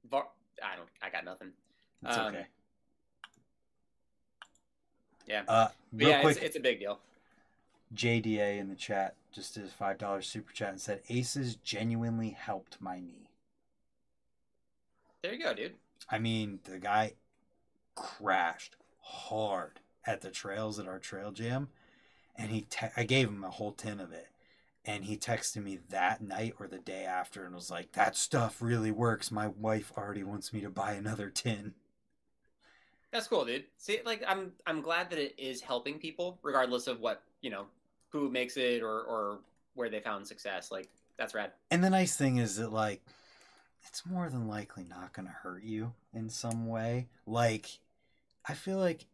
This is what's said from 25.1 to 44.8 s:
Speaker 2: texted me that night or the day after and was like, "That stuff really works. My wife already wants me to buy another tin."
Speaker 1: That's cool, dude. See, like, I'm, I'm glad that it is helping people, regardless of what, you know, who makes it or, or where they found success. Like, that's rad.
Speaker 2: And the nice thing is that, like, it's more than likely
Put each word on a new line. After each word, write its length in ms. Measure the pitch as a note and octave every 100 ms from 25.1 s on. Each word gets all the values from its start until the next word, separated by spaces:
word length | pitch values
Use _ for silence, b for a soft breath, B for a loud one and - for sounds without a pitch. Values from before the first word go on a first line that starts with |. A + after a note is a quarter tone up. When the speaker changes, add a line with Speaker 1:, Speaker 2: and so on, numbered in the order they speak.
| G#2+
Speaker 2:
texted 460 | - A2+ - A2
me 140 | G2+ F#2 F2
that 320 | F#2+ F2+ A2
night 360 | G#2 F#2+ A2+ -
or 80 | F#2+
the 100 | F#2
day 260 | - F#2 F#2
after 400 | F#2 - G#2 F2+
and 80 |
was 160 | F2+ F2
like, 220 | F2 F2
"That 240 | - G2+ -
stuff 440 | - C#3 A2+ -
really 320 | A#2 A#2 A2
works. 380 | G#2+ A#2 A2 -
My 160 | G#2 G#2+
wife 420 | G2 A2 A2 G#2 -
already 260 | G2+ G2+
wants 300 | F#2+ G#2 -
me 80 | A2
to 80 | G2
buy 240 | F#2 G2+
another 380 | G2+ G#2+ G#2+ G2+
tin." 420 | - A#2+ G#2 G#2 - _ _ _ _ _ _ _ _ b b b b b
Speaker 1:
That's 160 | A#3 -
cool, 200 | G3+ A#2+
dude. 180 | C3 - _
See, 220 | - G#3+
like, 180 | A#3 A3 F#3+
I'm, 240 | G3 F#3 - F3
I'm 160 | D#3
glad 260 | D#3 E3+ F3
that 100 | E3
it 160 | C#3+ -
is 240 | C3+ B2+
helping 360 | - B2 C3 D3
people, 400 | D#3+ D3+ F3+ F3+
regardless 440 | D3 C3+ B2+ B2 B2+
of 140 | A#2+
what, 220 | A2+ G#2 _ _
you 80 | B2+
know, 160 | G2 G2+ _ _ _ _
who 180 | D#3 C#3
makes 300 | B2+ B2 C3+
it 240 | B2 A#2+
or, 180 | A2+ A2
or 380 | A2+ A2+ G2+ G#2 - _ _
where 160 | - A#2
they 120 | G#2+
found 260 | A2+ G2+ G2+
success. 440 | - G2+ F#2+ -
Like, 200 | G2 F#2 _ _ -
that's 180 | A2+
rad. 180 | A2 G2+ - _
Speaker 2:
And 120 | E3+
the 60 | F#3+
nice 280 | F#3+ F3 -
thing 200 | C3+ B2
is 200 | A2+ G2+
that, 140 | A2+
like, 300 | A2 G#2+ G2 - B B B B B B _ -
it's 180 | -
more 240 | F3 F3+ E3+
than 180 | B2+ A2
likely 380 | G#2 G2 -